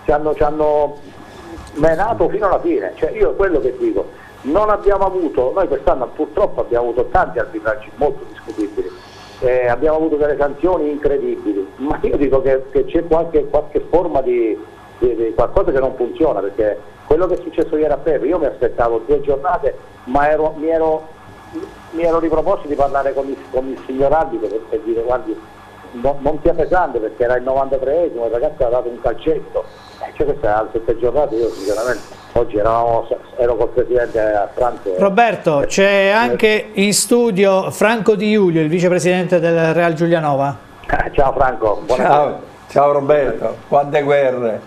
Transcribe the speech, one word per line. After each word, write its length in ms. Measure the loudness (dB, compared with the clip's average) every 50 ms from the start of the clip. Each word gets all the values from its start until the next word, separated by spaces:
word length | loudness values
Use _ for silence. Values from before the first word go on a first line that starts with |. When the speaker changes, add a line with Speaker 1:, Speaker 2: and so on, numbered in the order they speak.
| 0
Speaker 1:
Ci 80 | 0
hanno, 220 | 0 2 2 0 0
ci 80 | 0 0
hanno 540 | 0 0 0 0 2 2 2 0 0 -4 -8 -16 -18 -20 -20 -20 -20 -20 -20 -18 -16 -16 -16 -16 -14 -4
menato 520 | 2 2 2 4 2 0 -2 0 0 0 0
fino 200 | 0 0 0 2
alla 120 | 2 2
fine, 340 | 2 0 0 0 -2 -4 -6
cioè, 160 | -4 -4 -4
io 220 | 0 2 0 0 2
quello 260 | 2 0 2 2 2
che 160 | 0 0 -2 0
dico, 320 | -2 0 0 0 -4 -6 -10 -20 -20 -20 -20 -12
non 280 | -6 0 2 2 2 2
abbiamo 360 | 0 2 2 2 2 2 2
avuto, 460 | 0 0 -2 -2 -2 0 0 -2 0 0
noi 140 | 0 0 0
quest'anno 400 | -2 -2 0 0 0 0 -2 -8 -4
purtroppo 460 | -4 -6 -4 0 0 0 0 0 -2
abbiamo 240 | -4 0 0 0 0 0
avuto 160 | 0 -2 -2 -2
tanti 300 | -2 -4 -4 -2 -2 -6
arbitraggi 520 | -6 -6 -8 -6 -4 -4 -4 -4 -8 -16 -6
molto 300 | -4 -2 -2 -2 -4 -12 -16
discutibili, 580 | -18 -18 -16 -14 -8 -6 -6 -6 -4 -6 -8 -8 -8 -16 -20 -20 -20 -20 -20 -20 -14 -4
eh, 280 | -2 0 2 2 2 0
abbiamo 300 | 0 0 2 0 2 2
avuto 180 | 0 0 0
delle 220 | 0 0 0 0 0
sanzioni 520 | 0 -2 -2 -2 0 0 0 0 0 -2
incredibili, 760 | -4 -2 -2 0 0 0 -2 -4 -6 -4 -4 -4 -2 -2 -4 -6 -8 -8
ma 200 | -4 -4 -4 -2
io 160 | -2 -2 0 2
dico 240 | 2 2 2 2
che, 240 | 2 2 0 0 0 -2
che 140 | -2 -2 -2
c'è 200 | 0 0 -2 0
qualche, 400 | 2 2 2 2 2 0 0 0 2
qualche 380 | 2 0 0 2 -4 -4 -4 2
forma 320 | 2 2 2 2 0 -2
di, 360 | 0 0 0 2 2 0 0 -4 -6 -14 -18 -20 -20 -20 -8 -2
di, 160 | 0 0 0
di 180 | 0 -2 -2 0
qualcosa 360 | 0 0 2 4 2 2 4
che 80 | 4 2
non 140 | 2 2 2
funziona, 440 | -2 -4 -4 0 0 0 2 2 0
perché 400 | -2 -4 -2 0 0 0 0 -2 -8 -16 -20 -20 -2
quello 220 | 0 2 2 2 0
che 80 | 0
è 60 | -2 -4
successo 340 | -6 -2 -2 -2 0 0 0
ieri 160 | 2 2 0
a 40 | 0
Pepe, 280 | 0 0 0 0 0
io 140 | 0 0 0
mi 60 | 0
aspettavo 580 | -2 -2 0 -2 -2 0 0 0 0 0 -2 0
due 160 | 0 0 0
giornate, 540 | 2 0 -2 0 0 -2 -2 0 -2 -4 -4 -4 -14 -20 -20 -18 -12
ma 240 | -2 0 2 2 2
ero, 240 | 2 2 0 -2 -2 -4
mi 120 | -4 -2
ero, 380 | 0 0 0 0 0 -2 -4 -10 -20 -20 -20 -20 -20 -20 -20 -14 -12 -12 -12 -12 -16 -20 -20 -12
mi 120 | -8 -2 -2
ero 160 | 0 0 0
riproposto 480 | 0 0 0 0 0 0 0 -2 -2 -6
di 80 | -2
parlare 380 | 0 0 0 0 0 -2 -2 -2
con 140 | -2 -4 -4
il, 100 | -6 -8 -10 -6
con 160 | -4 -4 -4 -4
il 100 | -8 -10 -8
signor 260 | -8 -2 0 2 2 4
arbitro 340 | 2 2 0 -4 -6 -4 -4
per, 120 | -6 -6 -6 -4
per 100 | -6 -6
dire: 220 | -2 -2 -4 -2
"Guardi, 360 | -2 -2 -2 -4 -2 -6 -10 -10 -10 -18 -20 -20 -20 -20 -20 -20 -20 -16
no, 260 | -14 -4 -2 -2 -2 0
non 180 | 0 -2 -2 0
sia 120 | 0 0 2
pesante", 460 | 2 0 2 2 2 2 0 -2 -4
perché 240 | -4 -4 -2 -2 0
era 120 | 0 0
il 80 | 0 0
novantatreesimo, 840 | 0 0 0 0 0 -2 -2 0 0 0 2 0 0 -2 -2 -4
il 60 | -2
ragazzo 340 | -2 0 -2 -2 -2 0 0
ha 40 | 0
dato 180 | 0 0 -2 -2
un 120 | -8 -4
calcetto. 640 | -4 -4 -4 -2 -2 -2 -2 -2 -2 -6 -6 -6 -6 -6 -14 -20 -20 -20 -14 -12
Eh, 120 | -12 -12 -4
cioè, 100 | -2 -2 -2
questa 200 | -2 -2 0 0
è 40 |
la 160 | 0 0 0 -2
sette 260 | -4 -6 -2 -2 -2 0
giornate, 360 | 0 0 2 2 0 0 0
io 140 | -2 -2 -2
sinceramente 520 | -4 -4 -4 -4 -2 -2 -2 -2 -4 -4 -6 -14 -20 -20 -20 -4 -2
oggi 240 | -2 -2 0 0 0
eravamo, 500 | 2 2 2 2 2 2 0 0 0 -2 -6 -8 -8 -16 -4 -2
ero 180 | 0 0 2
col 140 | 0 0 0
presidente 500 | 0 -2 0 2 2 0 0 0 -2 0
a 280 | 0 2 0 0 -2 -2 -2
pranzo. 400 | -2 -2 -2 -2 -4 -6 -6 -2 0
Speaker 2:
Roberto, 640 | 0 2 4 4 2 2 2 0 0 0 2 2
Speaker 1:
Eh, 40 | 0
Speaker 2:
c'è 400 | 0 2 2 4 4 4 4 4 4
Speaker 1:
eh. 20 |
Speaker 2:
anche 560 | 4 2 2 2 0 2 4 4 4 2 0 -4 -2
in 200 | 0 2 2 2
studio 800 | 0 2 2 2 4 4 2 2 2 4 4 4 2 0 -2
Franco 420 | -2 0 2 2 2 2 2 2 2
Di 160 | 2 2 2
Giulio, 300 | 4 4 4 4 4 2
il 60 | 2 2
vicepresidente 680 | 0 2 2 2 2 2 2 2 2 2 2 2 2 2
del 340 | 2 2 2 2 2 2 2
Real 200 | 2 2 2 2
Giulianova. 640 | 0 2 2 2 2 2 0 0 0 0 -2 -2 -6 -14 -20 -20 -20 -6 -4
Speaker 1:
Eh, 240 | -2 -2 -2 -2 2
ciao 180 | 4 4 4 4
Franco, 480 | 4 2 2 2 0 0 0 0 0 0
buonasera. 300 | 0 0 2 4 4 4
Speaker 3:
Ciao, 260 | 4 4 2 0 -6 -12 -16 -20 -20 -20 -2
ciao 240 | 2 4 4 4
Roberto, 640 | 4 2 2 4 4 4 4 0 -2 -4 -4 -6 -6 -6 -6 0
quante 340 | 2 2 2 2 0 0 2
guerre. 580 | 2 2 4 4 2 0 0 -2 -2 -2 -4 -8